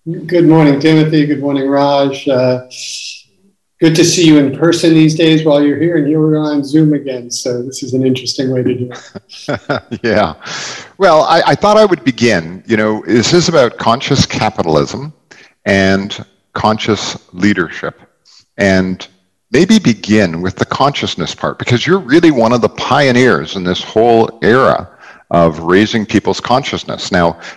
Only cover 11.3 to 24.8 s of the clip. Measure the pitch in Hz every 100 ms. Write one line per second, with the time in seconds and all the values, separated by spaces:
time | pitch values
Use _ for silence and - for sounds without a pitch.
11.3 | 165 165 143 208 214 214 175 135 117 120
12.3 | 92 82 90 - 110 107 107 - 117 -
13.3 | 175 170 160 120 - 110 120 - 135 -
14.3 | 123 107 - 87 76 69 - 147 - _
15.3 | - _ _ 104 98 95 98 98 - -
16.3 | _ _ - 107 107 - 101 - - _
17.3 | 90 101 92 82 - - - _ _ _
18.3 | _ _ - 98 95 92 92 - _ _
19.3 | _ - 131 190 220 156 110 - 107 92
20.3 | 80 92 - - - 135 147 101 - 80
21.3 | - 76 - - 120 147 190 123 156 170
22.3 | 131 113 123 107 - - 135 139 123 127
23.3 | 78 78 98 90 87 - 143 120 113 -
24.3 | - 92 127 110 -